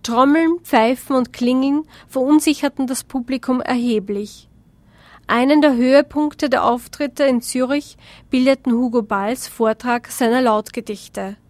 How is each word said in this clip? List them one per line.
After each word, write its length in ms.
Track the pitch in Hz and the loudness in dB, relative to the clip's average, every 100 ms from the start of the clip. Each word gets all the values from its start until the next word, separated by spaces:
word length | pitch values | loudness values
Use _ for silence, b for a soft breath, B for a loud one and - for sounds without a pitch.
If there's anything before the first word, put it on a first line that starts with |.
Trommeln, 580 | - 233 269 311 330 349 | -2 2 4 4 2 0
Pfeifen 540 | - 240 226 262 - 269 | 0 2 2 -2 -2 -2
und 160 | 247 | -2
Klingeln 500 | - 240 262 277 285 311 B B | -2 0 0 0 -2 -4 B B
verunsicherten 800 | 262 254 302 320 285 285 - 262 | -2 2 4 2 -2 -4 -4 -4
das 160 | 262 | -6
Publikum 580 | - 269 240 262 - 254 | -6 -8 -4 -6 -2 -4
erheblich. 880 | - 247 240 214 196 202 208 - _ _ _ _ b b b b - | -2 -2 0 -2 -2 -8 -8 -16 _ _ _ _ b b b b -2
Einen 340 | 233 262 294 | 0 4 6
der 140 | 294 | 4
Höhepunkte 760 | 240 254 277 277 294 302 - 254 | 4 4 4 4 -2 -4 -2 -2
der 160 | 247 | 0
Auftritte 600 | 214 240 - - 285 - | 0 -2 -8 -8 -8 0
in 180 | 277 240 | 0 0
Zürich 540 | - 254 254 285 - - B B B | -2 -4 -2 -4 -6 -20 B B B
bildeten 420 | 254 262 269 262 | 0 2 2 0
Hugo 300 | 233 247 233 | 0 0 -2
Balls 460 | 214 202 202 254 - | -2 -4 -2 -6 -10
Vortrag 600 | - 220 220 247 240 - | -2 -2 0 -4 -4 -4
seiner 280 | - 233 247 | -2 0 2
Lautgedichte. 960 | 254 214 214 - 226 196 - - 190 208 | 2 0 -2 -12 -10 -14 -12 -12 -10 -12